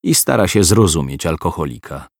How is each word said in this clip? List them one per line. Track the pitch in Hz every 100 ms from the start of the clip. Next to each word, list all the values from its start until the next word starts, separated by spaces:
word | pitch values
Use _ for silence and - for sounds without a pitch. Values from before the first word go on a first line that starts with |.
i | -
stara | 156 - 127 95
się | 110
zrozumieć | 87 104 101 78 67 69 85
alkoholika. | 80 87 82 76 60 - 67 -